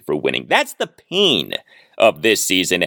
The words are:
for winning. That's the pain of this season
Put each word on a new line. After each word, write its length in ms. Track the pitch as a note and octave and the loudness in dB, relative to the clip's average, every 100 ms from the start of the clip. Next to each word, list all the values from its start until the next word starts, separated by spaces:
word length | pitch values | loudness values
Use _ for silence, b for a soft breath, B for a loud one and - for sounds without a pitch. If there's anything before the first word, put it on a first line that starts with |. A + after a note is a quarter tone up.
for 100 | - | -6
winning. 300 | D2+ C2 B1+ A#1+ | -4 -2 -4 -2
That's 280 | A3 D4 | -2 -2
the 140 | - A3+ | -8 -10
pain 640 | _ - F3+ G3 G#2 - - - b b b | _ -6 0 2 0 -2 -8 -12 b b b
of 240 | A2 D#2 | 2 2
this 260 | - G2+ - | 0 0 0
season 380 | F#2 F2 F2+ | -2 0 -2